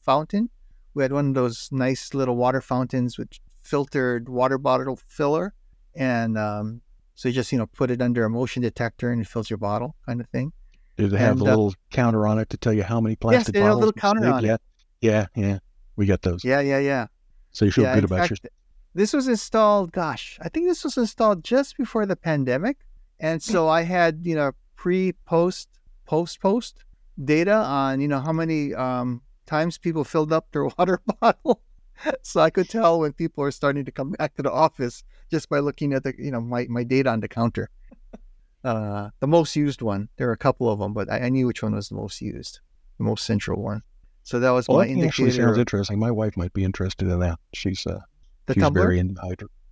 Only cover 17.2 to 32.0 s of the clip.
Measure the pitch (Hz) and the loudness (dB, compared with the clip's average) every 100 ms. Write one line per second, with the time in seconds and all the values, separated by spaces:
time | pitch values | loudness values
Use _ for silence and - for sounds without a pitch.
17.2 | _ - _ - 101 143 127 - 95 92 | _ -20 _ 0 2 4 4 4 2 2
18.2 | 117 107 - _ _ - - 170 208 294 | 0 -2 -10 _ _ -20 -8 -2 0 0
19.2 | 262 226 - 220 214 208 175 185 160 120 | 0 -2 0 2 4 4 0 -4 -4 -6
20.2 | - - 170 320 349 339 302 254 220 - | -12 -12 -8 -2 -2 -2 -2 -2 -2 2
21.2 | 220 185 - 254 277 - 233 226 202 175 | 2 2 0 0 0 -4 -4 -2 -2 -2
22.2 | 165 147 127 127 214 285 - - - - | 0 0 0 0 -2 -4 -10 -20 -20 -6
23.2 | 160 165 - 190 160 165 170 180 165 160 | -4 -4 0 2 4 2 2 2 2 0
24.2 | 170 156 143 - _ - 175 185 185 - | -2 0 0 -4 _ -6 0 0 0 -4
25.2 | - 165 175 - - _ - - - 156 | 0 2 2 -2 -12 _ -20 -16 -4 -2
26.2 | 175 - 196 226 - - - - - - | -2 -2 0 0 -2 -16 -20 -20 -20 -6
27.2 | 135 156 185 214 135 139 135 135 147 139 | 2 4 4 2 2 0 0 0 0 0
28.2 | 147 160 165 156 143 - 127 127 123 120 | -2 -2 0 -2 -4 -4 -4 -2 -4 -6
29.2 | - _ - 156 170 - 170 160 135 165 | -12 _ -6 -2 -2 -4 -4 -4 -2 0
30.2 | 151 160 - 147 143 - 180 180 - - | 2 0 -2 -4 -2 0 0 0 -2 0
31.2 | 233 - 311 214 _ - - - | 2 2 0 -2 _ -20 -20 -10